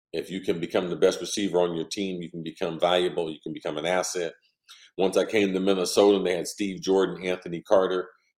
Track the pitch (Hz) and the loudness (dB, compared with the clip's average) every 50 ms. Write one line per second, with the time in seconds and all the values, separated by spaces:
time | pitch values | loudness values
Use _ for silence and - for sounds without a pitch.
0 | _ _ - 80 - - 90 95 - 104 90 85 87 - - 98 90 87 87 - | _ _ -8 -8 -8 -6 -8 -6 -4 -4 -4 -4 -4 -2 -2 -2 -2 -2 0 2
1 | 95 92 92 - 87 - - 110 101 90 85 90 87 87 82 82 80 - - 107 | 2 2 2 0 -6 -6 -4 -4 -2 0 2 2 0 0 0 -4 -6 -6 -6 -6
2 | 98 95 90 87 85 78 - 85 80 80 - - 95 82 82 78 87 87 90 90 | -6 -6 -6 -8 -10 -10 -10 -10 -10 -10 -8 -6 -6 -6 -2 0 2 2 4 2
3 | 90 87 78 85 82 80 76 - - 80 76 73 - 82 76 76 80 87 92 90 | 2 0 -2 -2 -4 -4 -6 -10 -10 -10 -10 -8 -8 -6 -6 -4 -2 0 0 0
4 | 87 - - 90 85 80 - _ _ _ _ _ _ - - - - _ _ - | 0 -2 -4 -4 -6 -6 -8 _ _ _ _ _ _ -20 -20 -20 -20 _ _ 0
5 | 95 92 - 98 92 - 113 107 101 95 92 92 92 98 98 92 90 - - 107 | 0 2 4 2 2 2 2 2 2 2 2 0 2 2 2 2 0 2 4 6
6 | 101 104 101 95 92 90 92 107 147 - - - 104 98 92 85 - 95 95 95 | 6 6 6 4 2 0 0 -2 -4 -6 -6 -4 -4 -4 -6 -4 0 2 4 4
7 | 95 90 87 82 95 92 90 - - 87 85 82 - - 104 95 95 90 92 92 | 4 2 0 -4 -4 -4 -4 -4 -6 -8 -10 -6 0 4 4 4 4 4 0 -2
8 | 90 - - _ _ _ _ | -4 -6 -12 _ _ _ _